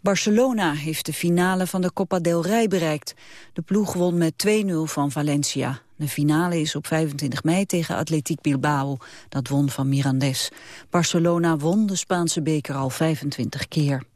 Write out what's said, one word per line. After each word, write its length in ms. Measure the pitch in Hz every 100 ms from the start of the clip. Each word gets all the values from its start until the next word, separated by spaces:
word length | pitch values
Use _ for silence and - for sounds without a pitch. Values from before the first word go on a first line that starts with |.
Barcelona 720 | 196 190 220 214 262 226 175
heeft 320 | 147 151 151 -
de 80 |
finale 540 | 151 175 175 180 185 180
van 140 | 185
de 120 | 185
Copa 260 | - 190 190
del 240 | 170 170
Rey 240 | 170 226 226
bereikt. 460 | 185 165 151 - - - - -
De 80 | -
ploeg 320 | 160 196 202
won 240 | 180 180 175
met 200 | 165 -
twee 280 | 202 214 196
nul 200 | 160 156
van 260 | - 143
Valencia. 720 | 151 147 143 143 135 131 131 _ -
De 100 | 151
finale 520 | - 147 151 180 170
is 160 | 151 -
op 120 | -
vijfentwintig 560 | 160 160 143 143 123
mei 220 | 156 175 202
tegen 300 | 175 160 95
Athletic 460 | 156 160 - 156
Bilbao. 560 | 147 135 147 143 139 135 - - -
Dat 180 | 139 131
won 220 | 139 139
van 200 | - 135
Mirandés. 600 | 139 139 131 135 131 - - - - -
Barcelona 680 | 175 165 170 170 170 170 156
won 280 | 156 202 208
de 100 | 185
Spaanse 460 | - 180 165 -
beker 340 | 156 156 - 139
al 140 | 135
vijfentwintig 760 | - 160 156 143 - 113 143 -
keer. 360 | 160 143 135 -